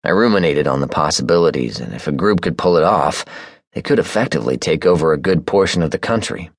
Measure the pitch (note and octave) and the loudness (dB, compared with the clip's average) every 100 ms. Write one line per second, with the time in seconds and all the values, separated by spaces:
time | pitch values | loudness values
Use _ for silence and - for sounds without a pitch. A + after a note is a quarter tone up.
0 | - F#2+ A#2 G2+ E2+ D2 C#2+ C#2 C#2 - | 0 2 4 2 2 2 0 0 -2 -2
1 | D2+ - C2 E2+ E2+ C#2 A#1+ - A#1+ A#1+ | -2 -2 2 2 2 0 -6 -8 -12 -8
2 | - C#2+ G2 G2 F2+ - F2+ E2+ D#2+ G#2 | -6 -2 0 0 -2 -2 2 4 4 2
3 | C#2+ - - - - - _ - - C#3+ | 0 -2 -10 -16 -20 -20 _ -12 -2 0
4 | - G#2+ B2+ - A#1 B1+ - D#2 F2+ F2 | 0 -2 -2 -2 -2 -2 -2 0 2 2
5 | D#2+ D2+ D#2 F2+ - G2 F#2+ F2+ D#2+ - | 2 0 2 0 2 2 2 2 0 -2
6 | - A2+ - - E2+ | -2 -2 -2 -8 -12